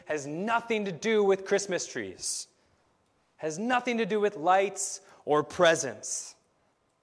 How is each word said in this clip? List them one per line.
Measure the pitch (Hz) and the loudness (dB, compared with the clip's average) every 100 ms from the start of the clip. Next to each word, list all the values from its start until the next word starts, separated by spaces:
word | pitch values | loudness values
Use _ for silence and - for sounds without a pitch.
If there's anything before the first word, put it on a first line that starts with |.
| - | -6
has | 156 139 | -6 -6
nothing | 156 208 233 233 220 | -6 -2 -2 0 -2
to | 202 | -2
do | 160 220 220 | -4 0 4
with | 202 190 | 4 2
Christmas | 190 202 196 175 - | 2 -2 0 -4 -4
trees, | 135 98 - - - - _ _ _ _ _ _ _ _ _ | -8 -8 -8 -8 -8 -10 _ _ _ _ _ _ _ _ _
has | 156 156 | -8 -4
nothing | 226 247 247 233 | 0 0 0 0
to | 220 | 0
do | 214 | 2
with | 202 165 | 0 0
lights | 160 190 202 196 - - - - | 4 4 4 -2 -8 -8 -14 -10
or | - 151 | 0 0
presents. | 147 - 170 165 135 107 - - - - _ _ _ _ _ _ | 2 4 4 4 0 -8 -8 -8 -10 -18 _ _ _ _ _ _